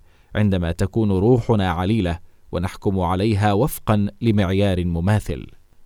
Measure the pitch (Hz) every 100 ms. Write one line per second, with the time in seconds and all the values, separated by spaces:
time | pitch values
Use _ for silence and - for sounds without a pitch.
0 | - - _ - 107 95 82 85 98 117
1 | 107 95 104 123 - 110 92 85 92 113
2 | 87 85 - - - 90 90 - 104 95
3 | 87 92 110 101 107 101 151 - - 104
4 | 101 - 117 104 92 95 101 90 87 85
5 | 90 107 - 67 - - - -